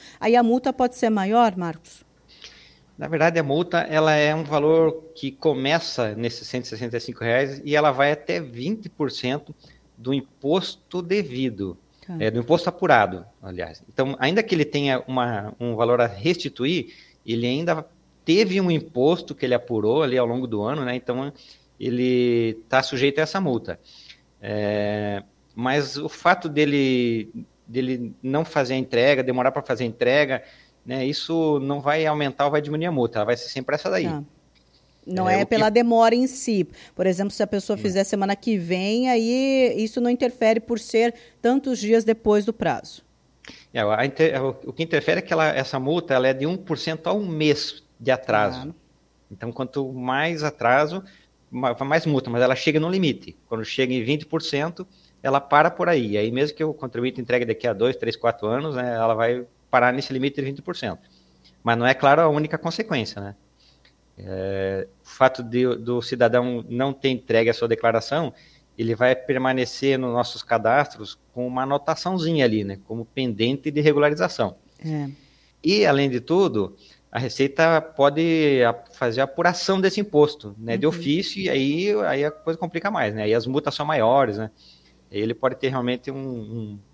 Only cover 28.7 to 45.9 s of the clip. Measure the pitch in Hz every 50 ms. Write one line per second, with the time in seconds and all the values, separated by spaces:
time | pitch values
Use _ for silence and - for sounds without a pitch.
28.7 | 135 131 127 - - 117 123 143 143 131 127 131 123 127 123 135 - 147 - -
29.7 | 127 113 123 117 107 - 123 123 131 147 147 131 131 - - - - - _ _
30.7 | _ _ _ 120 127 135 127 139 147 - - - 165 165 160 156 147 143 139 135
31.7 | 143 139 127 147 147 160 160 151 151 147 147 135 123 - 143 143 151 151 147 147
32.7 | 151 156 165 180 165 135 120 117 - 113 104 113 120 120 - - - 135 127 -
33.7 | 147 147 - 190 190 185 160 - 156 147 143 - _ _ _ _ _ _ _ _
34.7 | _ _ _ _ _ _ _ - 185 185 185 185 185 196 196 - 226 220 220 220
35.7 | 208 240 240 233 233 226 226 226 233 240 254 254 254 - - 247 220 190 165 -
36.7 | - - - - _ - 185 190 180 180 196 202 - - 208 208 220 196 - -
37.7 | 208 208 214 202 180 196 196 - - 202 196 196 202 202 - 240 220 190 170 170
38.7 | 185 180 190 202 220 240 254 262 247 226 226 226 247 262 269 269 269 262 254 233
39.7 | - 196 220 220 - 254 240 240 247 247 - 247 247 - 233 220 226 226 226 -
40.7 | 233 214 - - - 220 226 240 233 - - - _ _ - 233 254 269 269 269
41.7 | 247 180 202 208 226 226 208 220 220 220 - 208 208 208 202 226 220 - 208 160
42.7 | 123 - - - - - _ _ _ _ _ _ _ _ - - - - - _
43.7 | - 120 107 104 107 110 127 139 139 - 160 160 - 131 131 135 123 - - 147
44.7 | - - 165 165 - 147 143 - 170 180 185 - 175 160 156 151 151 131 135 -
45.7 | - 135 131 139